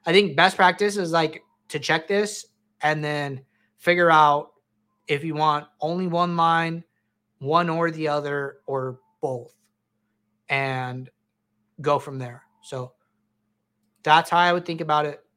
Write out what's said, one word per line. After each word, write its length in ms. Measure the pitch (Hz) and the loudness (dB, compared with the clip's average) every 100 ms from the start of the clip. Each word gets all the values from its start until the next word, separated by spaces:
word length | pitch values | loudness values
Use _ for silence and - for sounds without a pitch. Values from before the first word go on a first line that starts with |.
| 170 | 2
I 60 | |
think 240 | 185 196 143 | 2 4 4
best 200 | 185 190 | 2 6
practice 420 | 185 175 208 202 | 2 4 -2 -2
is, 140 | 170 | -2
like, 320 | 165 156 - _ _ - | 0 0 -4 _ _ -10
to 100 | 151 | -8
check 280 | 147 160 160 | -2 -2 0
this 400 | 202 202 - - _ _ - | -2 -2 -8 -18 _ _ -4
and 220 | 151 156 | -2 -2
then 420 | 151 147 143 131 _ _ _ _ | -4 -4 -6 -10 _ _ _ _
figure 340 | 175 175 170 | 0 2 6
out 420 | 156 147 147 - _ _ _ _ _ - | 6 6 4 -2 _ _ _ _ _ -6
if 160 | 143 | -4
you 120 | 160 151 | -4 0
want 320 | 151 147 147 - | 0 0 -6 -8
only 280 | 156 180 180 | -4 -4 -2
one 280 | 170 175 170 | -2 0 2
line, 480 | 165 165 165 165 - _ _ _ _ - | 2 2 0 -6 -12 _ _ _ _ -12
one 300 | 139 165 170 | -2 0 0
or 220 | 165 165 | 0 -2
the 160 | 160 156 | -2 -2
other, 500 | 147 143 143 139 139 - | -2 -4 -6 -6 -12 -6
or 340 | 135 131 123 _ - | -6 -6 -10 _ -8
both, 340 | 147 127 123 _ _ _ _ _ _ _ _ _ - | -6 -6 -12 _ _ _ _ _ _ _ _ _ -6
and 600 | 139 135 131 127 127 131 _ _ _ _ _ _ - | -4 -4 -6 -8 -12 -16 _ _ _ _ _ _ -6
go 180 | 147 139 | -2 -2
from 180 | 147 131 | -2 -12
there. 260 | 123 120 _ _ | -12 -14 _ _
So 320 | - 131 127 _ _ _ _ _ _ _ _ _ _ _ | -14 -12 -12 _ _ _ _ _ _ _ _ _ _ _
that's 260 | 151 160 170 | 4 4 4
how 80 | 170 | 2
I 160 | 175 | 4
would 120 | 175 175 | 2 -2
think 160 | 165 | -6
about 240 | 156 151 147 | 0 0 0
it. 180 | 147 _ | -8 _